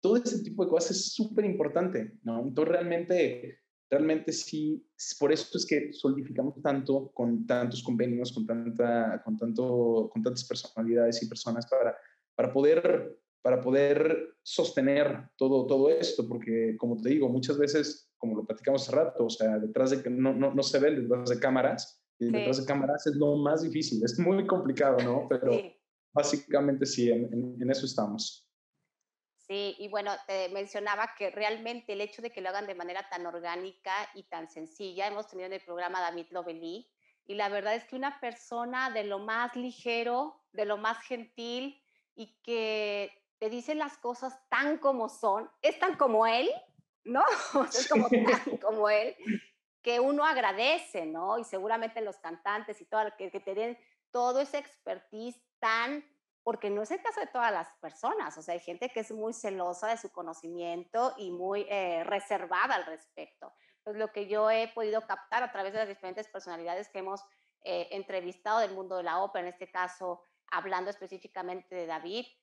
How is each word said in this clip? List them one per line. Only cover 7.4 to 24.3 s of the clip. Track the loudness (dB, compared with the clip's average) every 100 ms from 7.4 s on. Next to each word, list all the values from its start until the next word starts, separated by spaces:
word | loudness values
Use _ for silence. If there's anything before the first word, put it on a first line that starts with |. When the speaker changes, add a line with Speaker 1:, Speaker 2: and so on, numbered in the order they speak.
| 2
Speaker 1:
tantos | 2 2 -2
convenios, | -2 0 2 0 -2
con | -4 -2
tanta, | -2 -4 0 2 4 2 -2
con | -4 -2
tanto, | -2 0 2 4 4 4 2
con | 0
tantas | -2 -2
personalidades | -6 -6 -6 -4 2 4 4 2
y | -4
personas | -6 -4 -4 0
para, | 2 2 0 -10 _ _
para | 0 2
poder, | 6 6 6 6 2 0 -12 _ _
para | 2 4
poder | 4 6 6 6 6 2 -2 -12
sostener | -8 0 0 4 4 6 4 2 -8 _
todo, | 4 4 4
todo | 6 6
esto, | 6 2 0 -2
porque, | -2 0 2 2 0
como | -2 0
te | 2
digo, | 4 4
muchas | 2 0 2
veces, | 4 4 0 -4 _ _
como | -4 -4
lo |
platicamos | -4 -4 0 0
hace | 2 2
rato, | 2 2 0
o |
sea, | 2 2 2
detrás | 0 2 4
de, | 2 0
no, | 2 2
no, | 4 2
no | 2
se | 2 6
ven | 4 4
detrás | 2 2 2
de | 2
cámaras, | 4 4 4 2 -6 -14 _ _
y | 0
Speaker 2:
Sí. |
Speaker 1:
detrás | 2 2 0
de | 0
cámaras | 0 0 0 0
es | 2
lo | 4 4
más | 2 2
difícil, | 0 -2 -2 0
es | 0 2
muy | 2